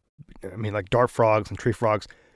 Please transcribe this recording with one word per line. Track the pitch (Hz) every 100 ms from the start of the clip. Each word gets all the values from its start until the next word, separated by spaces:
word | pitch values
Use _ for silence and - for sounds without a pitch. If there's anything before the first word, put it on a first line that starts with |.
| _ _ - -
I | 95
mean, | 95 107
like, | 104 92
dart | 120 123
frogs | - 113 110 104
and | 101
tree | 123
frogs, | 104 113 107 - - _